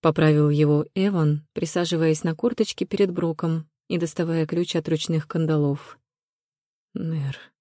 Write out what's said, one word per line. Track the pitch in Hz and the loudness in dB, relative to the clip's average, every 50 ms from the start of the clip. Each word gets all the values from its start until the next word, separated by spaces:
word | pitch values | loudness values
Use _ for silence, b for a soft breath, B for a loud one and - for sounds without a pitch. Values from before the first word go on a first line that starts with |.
Поправил | - 165 156 - 160 156 151 151 151 147 | 2 2 2 4 4 4 6 4 4 4
его | 147 147 151 147 147 147 - - _ | 4 4 4 4 4 2 0 -2 _
Эван, | 190 190 202 196 170 156 151 151 147 - _ _ | -2 0 0 2 2 2 2 0 0 -4 _ _
присаживаясь | - 180 156 - 180 175 165 175 160 160 160 156 156 - | -8 -6 -4 -2 -4 -2 -2 0 0 2 2 2 0 -2
на | 170 160 | -4 -4
корточки | - - 247 240 - 220 - - - 190 | 0 -2 -2 0 0 -2 -4 -2 -6 -6
перед | - - 196 202 185 | -6 0 0 0 0
Броком | 175 185 180 165 160 160 - 165 165 160 156 _ _ _ _ | 0 -2 -2 -4 -4 -2 -2 -2 -2 -2 -4 _ _ _ _
и | _ 180 | _ -4
доставая | 175 170 160 - - 170 165 165 165 156 | -2 -2 -4 -2 -4 -2 0 0 -2 -2
ключ | 156 - 170 175 - - | 0 -2 -4 -2 -2 -2
от | 165 156 - | -4 -2 -2
ручных | 160 151 - - 165 156 151 | -2 -2 -2 -2 -2 -2 -2
кандалов. | _ - 165 160 156 156 151 147 143 143 143 - - - _ _ _ _ _ _ _ _ _ _ _ _ _ _ _ _ _ _ _ _ | _ -2 -2 0 2 2 2 2 0 0 -4 -8 -18 -20 _ _ _ _ _ _ _ _ _ _ _ _ _ _ _ _ _ _ _ _
«Нер». | - 180 160 160 156 139 135 131 - - - _ _ | -8 -6 -4 -4 -4 -4 -6 -8 -10 -16 -20 _ _